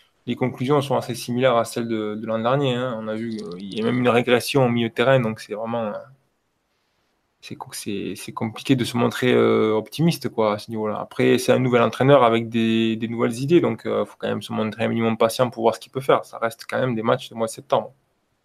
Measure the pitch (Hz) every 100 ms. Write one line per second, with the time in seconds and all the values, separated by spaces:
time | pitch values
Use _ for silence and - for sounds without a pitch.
0 | _ _ - 117 127 127 127 147 135 123
1 | 120 110 - 120 131 117 113 123 117 110
2 | 107 107 110 113 113 143 139 120 127 110
3 | 110 110 117 110 92 90 98 110 117 123
4 | 123 117 123 120 - 143 123 120 113 -
5 | 123 135 113 107 - 104 113 117 107 95
6 | 127 135 _ _ _ _ _ _ _ _
7 | _ _ _ _ - - - - 110 98
8 | 92 101 - - 110 - - 135 110 120
9 | 120 - 127 120 113 113 110 107 104 -
10 | 165 139 110 - 107 104 - 110 107 104
11 | - - 127 127 127 123 127 120 117 -
12 | 131 139 117 117 113 117 113 113 113 110
13 | 113 117 123 117 139 175 117 110 113 107
14 | 104 - 107 110 107 110 107 110 113 117
15 | 113 110 113 - 123 117 113 - - 131
16 | 135 123 - - 117 - - 113 127 110
17 | 113 131 - 117 113 - - 120 107 _
18 | _ _ _ _